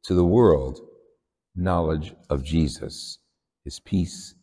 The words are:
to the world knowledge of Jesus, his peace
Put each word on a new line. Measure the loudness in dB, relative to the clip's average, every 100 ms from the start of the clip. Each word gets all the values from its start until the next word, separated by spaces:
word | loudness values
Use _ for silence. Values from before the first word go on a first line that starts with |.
| 0
to | 2
the | 4
world | 6 6 4 0 -10 -18 -20 _ _ _ _ _ -6
knowledge | -2 0 0 -2 -6 -14 _
of | -6
Jesus, | -2 0 0 -2 -12 -14 -16 -18 _ _ _ _
his | -18 -18
peace | -4 -2 -2 -6 -18 _